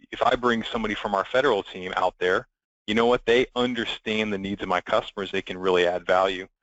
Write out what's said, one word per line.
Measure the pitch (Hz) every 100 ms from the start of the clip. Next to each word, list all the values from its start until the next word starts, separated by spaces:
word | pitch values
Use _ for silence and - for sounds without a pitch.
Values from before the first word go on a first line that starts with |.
| -
if | -
I | 117 127
bring | 120 113
somebody | 110 120 107 104
from | 110
our | 101 95
federal | 127 139 101
team | - 95 92 95
out | 92 -
there, | 90 101 - _ _ _ -
you | 110
know | 117
what? | 123 -
They | 120 131 123
understand | 123 117 110 - - 110 107
the | 98
needs | 98 98
of | 98
my | 90
customers. | - 107 - - 95
They | 98
can | - 92
really | 95 90 87
add | 90 87
value. | 92 95 92 92 _